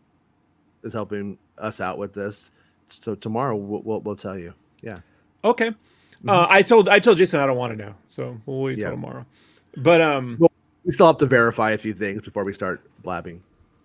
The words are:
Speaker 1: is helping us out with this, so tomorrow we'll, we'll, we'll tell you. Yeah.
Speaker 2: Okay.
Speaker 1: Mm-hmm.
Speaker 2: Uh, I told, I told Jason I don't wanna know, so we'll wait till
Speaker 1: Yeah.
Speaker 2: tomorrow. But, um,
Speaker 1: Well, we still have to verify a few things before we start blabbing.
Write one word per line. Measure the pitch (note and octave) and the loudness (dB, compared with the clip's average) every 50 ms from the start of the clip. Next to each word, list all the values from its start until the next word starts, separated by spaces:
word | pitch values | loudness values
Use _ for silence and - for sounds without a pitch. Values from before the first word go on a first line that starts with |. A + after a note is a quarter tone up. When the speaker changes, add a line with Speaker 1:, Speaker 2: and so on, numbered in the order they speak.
| _ _ _ _ _ _ _ _ _ _ _ _ _ _ _ _ - | _ _ _ _ _ _ _ _ _ _ _ _ _ _ _ _ -14
Speaker 1:
is | A2+ G2+ | -12 -10
helping | A2 G#2 G2+ G#2 G2+ G2+ G2+ F#2 _ _ _ _ | -10 -8 -8 -8 -10 -10 -10 -12 _ _ _ _
us | - - G#2+ - - | -12 -10 -10 -8 -8
out | G2 F#2 - | -8 -8 -8
with | D2 G2+ F#2+ - | -8 -10 -10 -8
this, | G2+ G2 G#2 G#2 - - - _ _ _ _ _ _ _ | -10 -10 -10 -10 -12 -20 -20 _ _ _ _ _ _ _
so | _ - - - A2+ G#2 | _ -20 -14 -10 -10 -10
tomorrow | G2+ - A2+ A2 A#2 C3+ C3+ A2 | -10 -10 -8 -6 -4 -4 -4 -4
we'll, | G#2 G2+ G2 G#2 - | -6 -6 -8 -10 -8
we'll, | - A2 A2 F#2+ | -6 -8 -8 -8
we'll | - G#2 G2+ | -8 -10 -10
tell | - - G2+ F#2+ | -10 -12 -12 -12
you. | F#2+ E2+ E2+ - _ _ _ _ _ | -12 -14 -16 -20 _ _ _ _ _
Yeah. | - A2+ G2 F2 - _ _ _ _ _ _ _ - | -16 -16 -16 -16 -20 _ _ _ _ _ _ _ -2
Speaker 2:
Okay. | G#3+ A#3+ - A3+ A#3 | -2 -2 -2 -4 -6
Speaker 1:
Mm-hmm. | A3 _ _ _ _ _ _ _ - _ - B2 | -6 _ _ _ _ _ _ _ -20 _ -2 2
Speaker 2:
Uh, | F#3+ F3 F3 - | 4 4 4 6
I | F#3+ G3+ | 6 4
told, | F#3+ - A#3 A3 F#3+ | 6 6 6 6 6
I | F#3+ G#3 G#3 | 6 4 4
told | - A#3+ G3 | 6 6 6
Jason | D#3+ F#3 F3 - D3 | 4 4 2 2 0
I | C#3 | 0
don't | C3+ C3 | 0 -2
wanna | B2 B2 A#2 A2+ | -2 -4 -6 -8
know, | G#2+ G2+ G#2 G2+ _ _ | -10 -14 -16 -18 _ _
so | _ - - B2+ B2 B2 A2 G#2+ | _ -14 -12 -12 -12 -12 -14 -14
we'll | C#3+ C3+ C3 | -10 -8 -6
wait | C3+ C3+ C3 | -6 -6 -6
till | A2+ G#2 | -6 -8
Speaker 1:
Yeah. | F2 | -8
Speaker 2:
tomorrow. | B2+ B2+ B2+ - B2 B2+ B2+ _ _ _ _ _ _ _ _ _ - | -8 -10 -12 -14 -14 -16 -18 _ _ _ _ _ _ _ _ _ -8
But, | - B2+ D#3+ E3+ E3 | 0 4 4 6 6
um, | E3 D#3 C#3+ C3+ B2+ B2 A#2 D3+ | 4 2 0 -2 -4 -6 0 4
Speaker 1:
Well, | E3 E3 _ _ _ _ _ _ - | 4 4 _ _ _ _ _ _ -8
we | F3+ - | -4 2
still | - F#3+ | 6 6
have | D#3+ D3 | 6 6
to | - D3+ | 4 2
verify | B2+ C3 A#2+ A#2 A#2 A2+ A#2 A2 A2 | 4 4 4 4 4 2 0 0 0
a | A2 | 0
few | G#2+ - A2 G2+ | -2 -4 -8 -6
things | F#2 G#2+ G2 G2 G#2+ | -4 -6 -6 -6 -8
before | - G#2 - G#2 G2 | -10 -8 -6 -6 -6
we | G2+ G2 | -6 -6
start | - G2+ F#2 F2 - _ _ _ _ - | -6 -6 -6 -6 -8 _ _ _ _ -10
blabbing. | F2 F2+ E2+ E2+ F2+ E2+ F2+ _ _ _ _ _ _ _ _ | -10 -8 -8 -10 -12 -16 -18 _ _ _ _ _ _ _ _